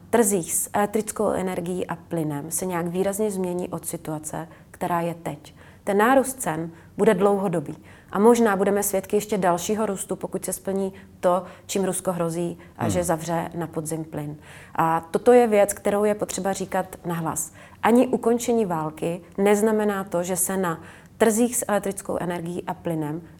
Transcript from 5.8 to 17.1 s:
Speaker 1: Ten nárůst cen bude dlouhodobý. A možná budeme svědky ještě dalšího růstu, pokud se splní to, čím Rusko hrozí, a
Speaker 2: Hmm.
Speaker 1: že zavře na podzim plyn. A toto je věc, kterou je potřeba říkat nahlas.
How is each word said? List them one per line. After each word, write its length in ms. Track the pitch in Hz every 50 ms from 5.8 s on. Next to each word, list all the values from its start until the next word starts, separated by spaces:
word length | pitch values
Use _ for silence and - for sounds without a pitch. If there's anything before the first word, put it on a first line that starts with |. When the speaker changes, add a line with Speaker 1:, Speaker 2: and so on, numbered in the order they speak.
| -
Speaker 1:
Ten 140 | - 196 202
nárůst 440 | 208 240 269 277 247 262 - -
cen 300 | - 180 156 156 165 170 - - - - - -
bude 160 | 202 220 214
dlouhodobý. 640 | 175 196 208 202 196 190 202 165 170 143 147 156 - - - - - - -
A 80 | - 190
možná 360 | 208 233 240 226 233 214 196
budeme 280 | 185 202 202 196 202 202
svědky 320 | 196 - 190 190 - - 208
ještě 200 | 202 - 220 196
dalšího 480 | 180 180 170 175 170 - 214 202 220
růstu, 300 | 208 196 180 - - 190
pokud 300 | 190 - 180 - 185 -
se 80 | - 185
splní 400 | - - 196 190 196 196 190 190 - - - - -
to, 240 | - 185 175 190 185 - - - -
čím 200 | - - 202 190
Rusko 260 | 185 185 - - 185
hrozí, 460 | 185 170 170 170 160 170 175 170 175 - - - - -
a 40 |
Speaker 2:
Hmm. 100 | - -
Speaker 1:
že 120 | 190 180 175
zavře 460 | 170 170 156 160 165 170 165 170 170 170
na 120 | 170 165 156
podzim 360 | - 160 156 156 165 156 160
plyn. 320 | 160 - 147 147 147 151 147 - - - - - - -
A 240 | - 160 165 160 165 165 -
toto 200 | - 196 - 240
je 160 | 247 247 240 226
věc, 260 | 214 202 202 196 -
kterou 300 | - - 208 202 202 208
je 120 | 214 208
potřeba 380 | 208 180 175 - - 185 196 190
říkat 420 | - 190 175 - 190 185 185 - - -
nahlas. 460 | 170